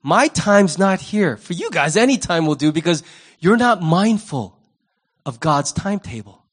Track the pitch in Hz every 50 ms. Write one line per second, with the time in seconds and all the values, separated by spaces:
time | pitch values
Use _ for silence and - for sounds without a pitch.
0 | - 139 165 220 277 311 - - - 208 202 202 202 180 147 175 190 196 190 185
1 | - - 208 214 202 156 110 107 - - 180 165 403 466 208 160 143 160 151 208
2 | 233 262 277 202 - - 175 165 165 151 151 135 147 151 147 165 160 170 170 151
3 | - - - - - - _ _ 156 180 220 233 247 240 226 185 175 160 160 180
4 | 202 226 226 208 - - 151 131 104 90 _ _ _ _ _ _ _ _ _ _
5 | _ _ _ _ _ 139 123 117 - 160 147 143 143 - - - - 196 208 196
6 | - - 127 113 104 101 95 _ _ _